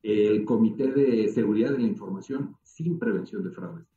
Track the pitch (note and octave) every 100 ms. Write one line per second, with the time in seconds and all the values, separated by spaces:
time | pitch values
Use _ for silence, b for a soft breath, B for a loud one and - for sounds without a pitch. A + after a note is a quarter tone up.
0 | G#2+ G#2+ G#2 G#2+ - A2+ A2+ A2 C3 C3+
1 | C3+ A2+ G#2 - G#2 G#2+ B2+ C3+ A2+ -
2 | F#2+ F#2+ - C3+ - - _ - E3 E3+
3 | A2+ F#2+ - G#2 F#2 - F2+ E2+ -